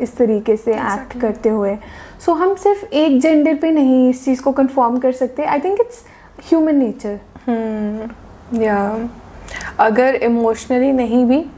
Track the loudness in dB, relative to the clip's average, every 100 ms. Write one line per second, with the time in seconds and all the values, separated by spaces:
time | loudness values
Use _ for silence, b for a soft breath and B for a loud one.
0 | -8 0 2 2 0 0 0 -2 -2 -4
1 | -6 -6 -4 -2 -2 0 -2 -4 B B
2 | B B -2 0 0 0 0 0 0 0
3 | 2 4 4 4 2 2 2 2 4 4
4 | 4 2 -2 0 0 0 0 2 0 2
5 | 0 0 -4 -2 -2 -2 0 0 -2 -6
6 | B B B -20 0 2 4 2 0 -2
7 | -8 -10 -12 -10 -4 -4 -4 -4 -6 -6
8 | -10 -16 -20 -20 -8 -2 0 0 -2 -4
9 | -8 -12 -20 -20 B B B 0 2 4
10 | 2 2 0 0 0 -2 -2 0 2 0
11 | 0 2 2 2 0